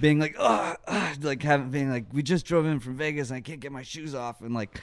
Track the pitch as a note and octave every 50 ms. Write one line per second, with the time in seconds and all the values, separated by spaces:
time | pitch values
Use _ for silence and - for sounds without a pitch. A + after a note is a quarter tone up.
0 | D3 D3+ D3+ D3+ D#3 D3+ - E3+ F#3+ A3+ A3 G#3 - E3+ E3 - - - - G#3
1 | F3+ D#3+ D3 C#3 D3 D3 C#3 B2+ D3 D3+ D3 C#3+ B2+ B2+ C3+ C#3+ C#3 C3+ B2+ A#2+
2 | G#2+ G2+ B2 C#3+ D3 C#3 F#3 D#3+ - - E3+ E3 D#3 D#3 D3+ C3 A#2 B2+ C3 C3+
3 | D#3 D3+ D3 D3 C#3 A#2 C3 B2+ A2 D3 D#3+ C3+ B2+ C#3 C#3 B2+ C3 - - E3
4 | D#3 D#3 C#3 B2+ A#2+ A#2+ A#2 - A2+ A#2 A#2+ A2+ G#2 - - -